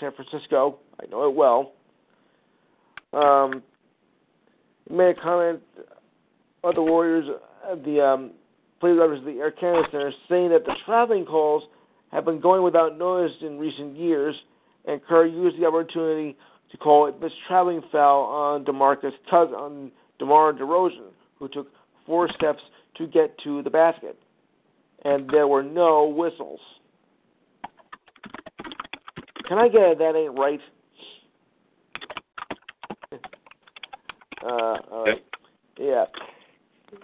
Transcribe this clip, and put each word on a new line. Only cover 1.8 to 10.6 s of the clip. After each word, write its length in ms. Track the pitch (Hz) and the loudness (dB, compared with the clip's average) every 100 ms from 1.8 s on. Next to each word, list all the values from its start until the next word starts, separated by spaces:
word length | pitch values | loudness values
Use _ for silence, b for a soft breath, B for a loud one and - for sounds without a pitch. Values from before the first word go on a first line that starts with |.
| _ _ _ _ _ _ _ _ _ _ _ - - | _ _ _ _ _ _ _ _ _ _ _ -20 -8
Um, 500 | 143 143 139 135 131 - _ _ _ _ _ _ _ _ _ _ _ - | 0 4 4 2 -4 -14 _ _ _ _ _ _ _ _ _ _ _ -6
he 60 | 170 | 2
made 200 | 180 170 | 2 2
a 40 | |
comment 400 | 160 175 170 165 _ - - _ _ _ _ _ _ _ | -2 0 -2 -4 _ -20 -20 _ _ _ _ _ _ _
about 160 | 175 175 | -2 0
the 60 | |
Warriors, 440 | 160 165 170 165 143 - 57 98 196 | 2 2 2 0 -2 -8 -14 _ -12
uh, 100 | 170 | -10
the, 280 | 143 147 | -4 2
um, 280 | 139 135 127 - _ _ _ _ | 2 2 -4 -18 _ _ _ _
police 180 | 175 170 | 2 4
officers 200 | 165 143 139 | 4 0 -10
at 80 | |
the 60 | 127 | -6
Air 120 | 151 | -6
Canada 360 | 151 175 170 151 | -4 -2 0 0
Center, 200 | 147 143 - - | -4 -6 -8 -2
saying 220 | 180 175 | 0 4
that 160 | 165 | 2